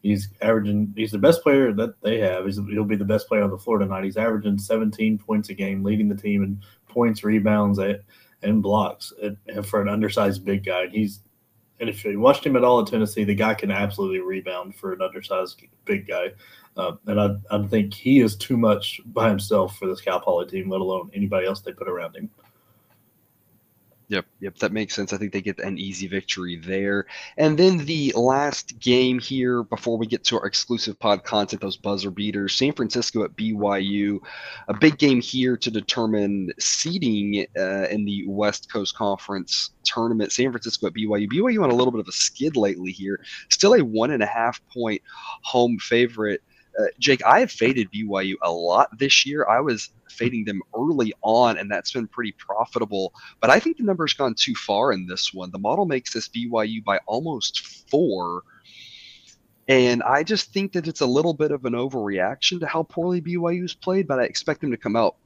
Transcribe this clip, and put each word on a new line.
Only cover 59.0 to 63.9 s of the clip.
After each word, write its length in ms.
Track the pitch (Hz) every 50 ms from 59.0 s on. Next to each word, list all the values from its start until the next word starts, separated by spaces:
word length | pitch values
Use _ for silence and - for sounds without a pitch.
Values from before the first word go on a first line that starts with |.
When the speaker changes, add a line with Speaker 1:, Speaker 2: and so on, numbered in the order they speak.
| - - - - _ - - _ _ _ _ _ _ -
Speaker 2:
And 360 | 135 131 123 123 120 120 -
I 180 | 117 127 143
just 320 | 160 160 220 190 - - -
think 180 | 196 196 196 -
that 140 | 180 156 165
it's 140 | 156 -
a 40 | 151
little 280 | 127 123 139 156 170 160
bit 180 | 143 151 147
of 140 | 147 139 123
an 80 | 127 117
overreaction 840 | 120 123 135 131 127 107 101 101 95 90 98 131 - - - 185 175
to 80 | 165 151
how 160 | - 165 165
poorly 380 | - - 175 165 180 180 180
B 160 | 156 165 175 175
Y 160 | 170 170 170
U's 200 | 180 180 170 -
played, 340 | _ - -